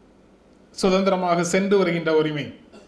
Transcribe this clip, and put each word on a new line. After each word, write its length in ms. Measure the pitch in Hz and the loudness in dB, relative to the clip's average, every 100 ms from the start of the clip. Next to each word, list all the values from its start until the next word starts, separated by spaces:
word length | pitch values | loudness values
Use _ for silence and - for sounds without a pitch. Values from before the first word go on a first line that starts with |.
| _ _ _ _ _ - _ | _ _ _ _ _ -20 _
சுதந்திரமாக 720 | - 196 190 196 185 180 175 | -4 0 0 0 0 0 0
சென்று 340 | 170 190 196 196 | 0 0 2 2
வருகின்ற 380 | 180 170 165 156 | 2 -2 0 0
உரிமை, 380 | 156 147 117 - - - | 0 -4 -8 -14 -20 -20